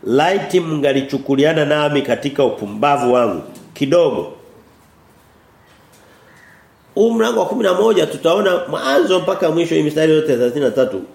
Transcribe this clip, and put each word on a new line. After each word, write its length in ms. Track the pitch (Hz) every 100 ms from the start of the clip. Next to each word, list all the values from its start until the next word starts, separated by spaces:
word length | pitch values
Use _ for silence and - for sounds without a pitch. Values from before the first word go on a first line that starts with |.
| - 127
"Laiti 440 | 165 202 - 180
mngalichukuliana 1040 | 165 156 139 135 135 139 135 135 147 160
nami 380 | 147 151 147 147
katika 420 | 127 117 143 135
upumbavu 680 | 131 - 104 104 143 143 123
wangu 300 | 123 117 85 76 - -
kidogo." 580 | - 139 170 160 113 - - - - _ _ _ _ _ _ _ _ _ _ _ _ _ _ - - _ - - - _ _ _
Huu 160 | - 226
mlango 280 | 233 220 226
wa 60 | 185
kumi 160 | -
na 120 | 214
moja 320 | 180 220 196 160
tutaona 540 | 139 165 185 196 180 -
mwanzo 520 | 147 - 202 - 185
mpaka 300 | 160 190 170
mwisho 240 | 160 165
hii 80 | 160
mistari 300 | 151 151 156
yote 140 | 156 156 123
thelathini 280 | 123 131
na 60 | 135
tatu. 320 | 135 123 98 87